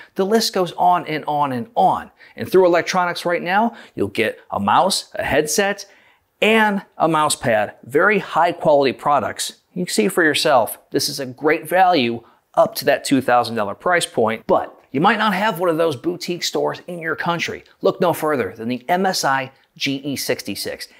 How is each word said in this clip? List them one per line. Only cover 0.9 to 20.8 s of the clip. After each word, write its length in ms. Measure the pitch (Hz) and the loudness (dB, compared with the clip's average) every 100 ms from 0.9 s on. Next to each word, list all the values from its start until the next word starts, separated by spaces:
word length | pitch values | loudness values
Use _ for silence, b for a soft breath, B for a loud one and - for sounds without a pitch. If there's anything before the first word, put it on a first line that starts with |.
| 175 151 | 2 0
and 160 | 151 - | -6 -4
on 240 | 147 143 | -2 0
and 180 | 123 113 | -2 -4
on. 380 | - 185 101 - _ b - | 2 2 2 -6 _ b -12
And 120 | 110 | 0
through 180 | 185 180 | 4 4
Electronics 580 | 170 160 185 175 170 | 4 0 -2 -2 -2
right 180 | 175 170 | -4 -4
now, 320 | 165 196 226 B B - | 0 0 0 B B -6
you'll 100 | 101 | -4
get 320 | - 107 - - | -2 -2 -4 -8
a 80 | 98 | -4
mouse, 500 | 101 120 180 190 - - | 2 2 2 -2 -8 -8
a 80 | |
headset, 600 | - 254 - - 196 202 - b b b _ - | -2 0 0 0 -2 -4 -12 b b b _ -2
and 420 | 202 220 214 196 - - | 2 4 2 0 -6 -2
a 120 | 156 | 0
mouse 260 | 156 151 | 2 0
pad. 400 | - 135 107 101 - | 0 0 0 0 -8
Very 380 | - 139 190 202 | -2 2 2 2
high 320 | - 156 170 | -2 0 0
quality 400 | - 156 143 139 | 2 2 4 4
products. 680 | 113 151 143 101 - - - _ | 0 0 0 -2 -6 -10 -10 _
You 120 | 180 180 | -8 -4
can 60 | |
see 140 | - 202 | 0 0
for 160 | 185 | 2
yourself, 560 | 160 135 160 131 107 - _ | 2 2 4 2 2 -6 _
this 160 | 147 143 | -4 -4
is 100 | 143 | -6
a 80 | 127 | -10
great 420 | 127 151 160 156 | -2 0 0 0
value 540 | 175 180 170 117 117 b b _ | 2 4 4 0 -2 b b _
up 220 | - - - | 0 0 0
to 80 | |
that 200 | 143 131 | 0 0
two 160 | - 135 | 2 0
thousand 360 | 123 120 113 113 | 4 2 2 -2
dollar 180 | 101 | -4
price 320 | 101 175 175 - | -4 0 0 0
point, 400 | - 110 113 - | 0 0 -2 0
but 320 | 156 - - _ | 0 0 -14 _
you 80 | 131 | 0
might 180 | 190 214 | 2 2
not 160 | 214 | 0
have 240 | 185 214 170 | 0 -2 0
one 100 | 180 | -2
of 100 | 160 | 0
those 180 | 165 127 | 0 -2
boutique 480 | 165 175 - 175 | -6 -6 -6 -6
stores 360 | - 151 147 147 - | -4 -2 -4 -6 -12
in 140 | 175 | -10
your 160 | 165 151 | -8 -4
country. 480 | 175 170 - 90 _ b | -2 -4 -4 -10 _ b
Look 180 | 190 190 | -2 2
no 120 | 180 | 0
further 420 | 156 156 143 95 - | 0 -2 -2 -2 -6
than 120 | 113 | -8
the 200 | 123 - | -6 -2
M 160 | 180 | 0
S 200 | 190 180 | 0 0
I 260 | 147 135 131 b b - | 0 -2 -4 b b -8
G 200 | 139 135 | -6 -6
E 180 | 143 | -6
sixty-six. 720 | 123 - 123 - 95 101 69 | -6 -4 -4 -6 -8 -8 -10